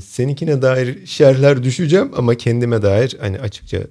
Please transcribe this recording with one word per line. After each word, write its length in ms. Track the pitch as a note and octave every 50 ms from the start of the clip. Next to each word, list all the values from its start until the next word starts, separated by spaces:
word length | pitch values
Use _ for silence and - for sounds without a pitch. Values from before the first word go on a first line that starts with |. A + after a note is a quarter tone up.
| F#2+
seninkine 560 | - - - B2 C#3 C#3+ - E3 D3+ D3 C3
dair 440 | C3 C3 C3 C3 B2+ B2 C3+ - -
şerhler 580 | - - - D3+ C#3 C3+ C3 C#3 C#3+ C#3+ B2+ B2
düşeceğim 480 | C3 B2+ - F3 C#3+ E3 F#3+ C#4 C#4 -
ama 200 | - B2+ A#2+ A#2
kendime 460 | A#2 - A#2+ A#2 A#2+ A#2+ A#2+ A#2 A2
dair 360 | G2 G2 G2 G#2+ B2+ B2+ - -
hani 200 | - G#2 G2 -
açıkça 400 | - G#2 - - - - - F#2+ F#2 -